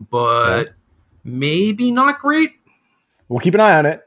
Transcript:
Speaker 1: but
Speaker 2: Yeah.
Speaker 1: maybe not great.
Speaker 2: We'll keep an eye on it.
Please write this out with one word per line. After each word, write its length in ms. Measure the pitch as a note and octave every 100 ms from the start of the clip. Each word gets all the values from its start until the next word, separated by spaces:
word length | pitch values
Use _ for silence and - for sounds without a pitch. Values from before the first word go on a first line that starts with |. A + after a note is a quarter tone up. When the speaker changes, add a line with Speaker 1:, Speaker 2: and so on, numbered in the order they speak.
| G#2
Speaker 1:
but 540 | A#2+ A#2+ A#2 A#2 A#2 A2+
Speaker 2:
Yeah. 40 | - _ _ _ _ -
Speaker 1:
maybe 640 | B2+ C#3 D#3+ G#3 G#3+ B3
not 280 | A#3+ C4+ C#4
great. 320 | C#4 D#4 D#4+ - _ _ _ _ _ _ -
Speaker 2:
We'll 120 | A#2+
keep 160 | F3+ G3
an 40 |
eye 160 | G#3+ E3
on 120 | D3
it. 160 | D#3+